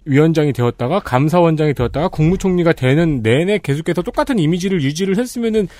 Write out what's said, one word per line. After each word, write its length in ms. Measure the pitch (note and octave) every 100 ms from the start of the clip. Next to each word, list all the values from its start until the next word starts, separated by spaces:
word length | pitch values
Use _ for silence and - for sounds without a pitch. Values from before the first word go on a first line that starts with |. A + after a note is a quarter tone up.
위원장이 480 | - C3+ D#3+ D#3+ D3+
되었다가 480 | B2 A#2+ - B2 F#3+
감사원장이 760 | - B2 D3+ F3+ E3+ D#3 D3+
되었다가 340 | C3 A#2+ - F#3
국무총리가 640 | - D#3 F#3 F#3+ F3+ E3
되는 500 | D#3+ B2+ D3 E3+ C3+
내내 360 | A2 C3 F3+ G#3
계속해서 440 | - C#3+ D#3+ F3
똑같은 360 | F3 D4+ C#4+ A#3+
이미지를 440 | D3+ F3+ F#3+ F#3
유지를 360 | C3+ D3+ F#3+ F#3+
했으면은 500 | B3 A#3+ A3+ A3 F#3